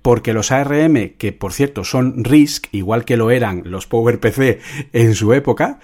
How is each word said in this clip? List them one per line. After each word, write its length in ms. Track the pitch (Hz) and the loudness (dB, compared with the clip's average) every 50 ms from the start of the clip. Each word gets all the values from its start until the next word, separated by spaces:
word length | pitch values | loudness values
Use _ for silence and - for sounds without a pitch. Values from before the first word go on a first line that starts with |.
porque 320 | - 123 120 110 - 120 110 | 0 2 2 2 0 -2 -2
los 180 | 110 101 - | -2 -2 0
A 100 | 131 139 | 0 0
R 220 | 139 139 147 147 156 | 0 0 0 2 2
M, 300 | 165 156 120 98 - - | 4 2 2 0 -4 -8
que 140 | - - 101 | -8 -8 -8
por 220 | - - 104 95 - | -6 -6 -8 -6 -4
cierto 300 | - 139 143 - 101 90 | -2 -2 -2 -4 -6 -8
son 380 | - - 131 127 131 123 123 107 | -4 -2 0 0 0 -2 -2 0
risc, 400 | 113 147 151 147 147 - - - - | 4 4 4 4 4 0 -8 -10 -8
igual 340 | - 101 92 95 110 117 107 | -8 -6 -4 -2 -2 -2 -2
que 100 | - 123 | 0 0
lo 160 | 117 113 113 | 0 2 2
eran 300 | 123 123 113 101 92 87 85 | 2 0 0 -2 -4 -6 -8
los 220 | 87 92 92 - | -10 -10 -12 -8
Power 320 | - 123 113 113 120 117 - | -4 -2 0 2 2 0 2
P 120 | - 110 | 0 -2
C 280 | 92 131 135 127 98 - - - 135 143 139 - | 0 2 2 0 0 -2 -4 -14 -12 -12 -10 -4
en 240 | - 117 117 113 107 | 0 2 4 4 2
su 180 | 98 107 104 123 | 2 2 2 2
época, 460 | 139 - 127 113 - 156 262 285 - | 2 2 0 0 0 -2 -4 -4 -8